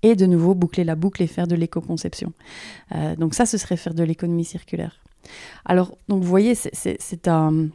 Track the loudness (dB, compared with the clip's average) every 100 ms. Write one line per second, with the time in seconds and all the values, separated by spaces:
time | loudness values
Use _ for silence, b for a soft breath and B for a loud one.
0 | 6 6 6 6 4 4 2 0 -2 0
1 | -2 -2 -4 -2 -2 0 -2 -4 -6 -6
2 | -6 -8 -12 -12 B B B B B -6
3 | -6 -2 -4 0 0 0 -4 -4 -4 -2
4 | -2 -2 -2 -2 -4 -8 -10 -8 -8 -10
5 | _ _ B B B B 0 2 2 -6
6 | -2 0 2 4 4 2 -2 -6 -6 -6
7 | -8 -6 0 2 4 2 0